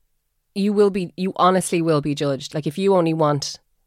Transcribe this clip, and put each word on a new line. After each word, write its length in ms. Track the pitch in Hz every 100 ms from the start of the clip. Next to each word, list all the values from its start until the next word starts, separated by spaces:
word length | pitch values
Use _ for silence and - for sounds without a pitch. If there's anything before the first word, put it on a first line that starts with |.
| _ _ _ _ _ 202
you 180 | 202
will 160 | 208 208
be, 240 | 196 175 -
you 180 | 185 -
honestly 460 | 180 185 - 175
will 200 | 165 151
be 140 | 147 143
judged. 400 | 143 135 - 156
Like, 100 | 151
if 100 | 147
you 180 | 196 190
only 180 | 165
want 460 | 160 151 143 - - _ _